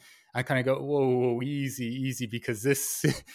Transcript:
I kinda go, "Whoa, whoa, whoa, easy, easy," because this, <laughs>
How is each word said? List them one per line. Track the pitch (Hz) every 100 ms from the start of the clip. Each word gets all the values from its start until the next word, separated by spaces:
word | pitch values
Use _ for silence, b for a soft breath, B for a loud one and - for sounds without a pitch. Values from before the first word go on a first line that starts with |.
| B B B 123
I |
kinda | 127 131
go, | 127 135
"Whoa, | 139 147 131
whoa, | 123 123 120
whoa, |
easy, | 131 143 135 120 120
easy," | 131 131 127 120
because | 117 - 110
this, | 127 139 - - 151
<laughs> | - B